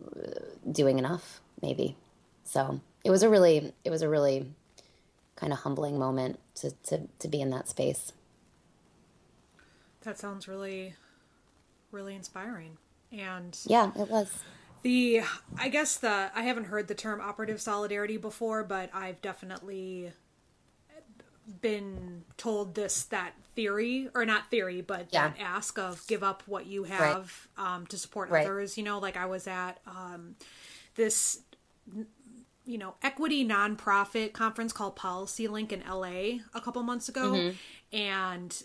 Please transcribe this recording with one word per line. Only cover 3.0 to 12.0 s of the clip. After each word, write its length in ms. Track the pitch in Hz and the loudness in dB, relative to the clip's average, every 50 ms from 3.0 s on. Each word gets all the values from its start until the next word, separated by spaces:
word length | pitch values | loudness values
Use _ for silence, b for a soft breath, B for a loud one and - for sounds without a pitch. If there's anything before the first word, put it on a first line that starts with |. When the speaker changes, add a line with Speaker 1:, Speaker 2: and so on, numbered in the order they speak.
| - | 4
Speaker 1:
it 60 | - | 6
was 120 | 190 190 196 | 6 8 10
a 60 | 226 | 10
really, 420 | 214 196 180 170 160 151 151 - - _ - | 10 10 12 10 10 8 6 2 -4 _ -2
it 60 | - | -2
was 120 | 160 160 160 | 0 2 2
a 60 | 151 | 4
really 380 | 156 151 143 139 135 135 139 135 147 - _ _ b b b b b b b b b _ _ _ _ | 4 6 6 6 4 2 0 -4 -10 -16 _ _ b b b b b b b b b _ _ _ _
kind 160 | - - 147 143 | -6 -4 -2 -2
of 80 | 131 | -2
humbling 380 | - 147 139 139 151 147 143 139 | -2 -2 -2 0 0 0 0 0
moment 400 | 135 131 131 131 131 131 - - - _ - | 2 2 2 0 0 -2 -4 -6 -12 _ -10
to, 140 | - - 160 151 - - | -8 -6 -6 -6 -6 -4
to, 180 | - 156 156 151 - - - | -2 -2 -2 -2 -6 -10 -8
to 100 | - 160 | -6 -2
be 120 | 151 147 | -2 0
in 100 | 139 135 | 0 0
that 180 | 131 127 - - | 0 -2 -4 -4
space. 440 | - - 135 135 139 - - - - - _ _ _ _ _ _ _ _ _ _ _ _ _ _ _ _ _ _ _ _ _ _ _ _ _ _ _ b b b b b b b b _ - | -2 0 2 2 0 0 -4 -8 -12 -16 _ _ _ _ _ _ _ _ _ _ _ _ _ _ _ _ _ _ _ _ _ _ _ _ _ _ _ b b b b b b b b _ -10
Speaker 2:
That 160 | 220 202 - | -10 -8 -8
sounds 280 | - 202 196 196 185 | -8 -8 -8 -8 -10
really, 480 | 190 190 196 196 196 196 190 185 185 165 b b b b b b b b b b _ _ _ _ _ _ _ _ _ | -10 -8 -8 -6 -6 -6 -8 -8 -10 -12 b b b b b b b b b b _ _ _ _ _ _ _ _ _
really 240 | - 202 | -14 -12